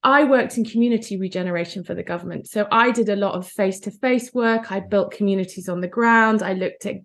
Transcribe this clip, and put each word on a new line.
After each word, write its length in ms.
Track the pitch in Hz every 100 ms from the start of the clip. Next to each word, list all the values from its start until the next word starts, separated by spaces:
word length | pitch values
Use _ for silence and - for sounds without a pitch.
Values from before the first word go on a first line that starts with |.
I 200 | 254 277
worked 340 | 294 269 - -
in 60 | 220
community 520 | 233 240 226 220 196
regeneration 640 | 190 185 180 170 170 196
for 100 | 170
the 100 | -
government. 440 | 175 175 180 165 -
So 200 | 214 208
I 200 | 226 233
did 180 | 240 208
a 60 | 202
lot 180 | 202 180
of 120 | 180
face-to-face 840 | - 190 185 - - 254 254 240
work. 380 | 247 226 226 226
I 80 | 196
built 320 | 190 202 185
communities 560 | - 202 196 185 - 185
on 120 | 175
the 60 | 180
ground. 520 | 233 233 226 220 214
I 120 | 185
looked 320 | 185 185 - 202
at 100 | 196